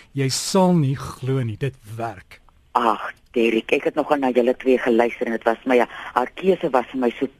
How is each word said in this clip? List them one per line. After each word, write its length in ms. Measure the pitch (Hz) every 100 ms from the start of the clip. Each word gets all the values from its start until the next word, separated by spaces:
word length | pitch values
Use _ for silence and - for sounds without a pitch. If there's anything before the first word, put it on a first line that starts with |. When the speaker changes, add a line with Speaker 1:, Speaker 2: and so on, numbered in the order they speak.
| -
Speaker 1:
jy 160 | 139 135
sal 440 | - - 190 185
nie 220 | 175 135 139
glo 440 | 135 - 127 135
nie, 140 | 120 104
dit 180 | 139 - 101 113
werk." 440 | 113 92 - - _ _ _
Speaker 2:
Ag, 400 | 120 117 107 - - _
Derek, 400 | 123 113 113 -
ek 120 | 147
het 100 | 156
nog 160 | 147 135
aan 80 | 147
na 100 | 131
julle 240 | 123 120 127
twee 220 | 131 123
geluister 480 | - 113 117 - 117
en 60 |
dit 120 | 113
was 120 | - 113
my, 220 | 131 123 110 - -
haar 160 | - 123
keuse 360 | - 185 180 165
was 140 | 127 120
vir 80 | 131
my 100 | 123
so 160 | - 131 -